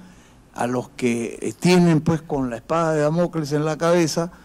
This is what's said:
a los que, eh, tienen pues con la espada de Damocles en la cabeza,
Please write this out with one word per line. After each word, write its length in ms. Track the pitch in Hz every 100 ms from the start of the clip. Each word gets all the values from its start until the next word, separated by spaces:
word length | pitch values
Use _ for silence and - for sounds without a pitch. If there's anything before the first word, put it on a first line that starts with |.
| - - - - -
a 140 | - 120
los 240 | 127 120
que, 480 | - 127 117 117 -
eh, 140 | - -
tienen 440 | 175 180 170 156
pues 180 | 160 160
con 300 | - 147 131
la 60 | 113
espada 360 | - 160 165
de 80 | 156
Damocles 520 | 147 165 175 165 143
en 120 | 147
la 140 | 156 147
cabeza, 520 | 165 175 160 - 170 -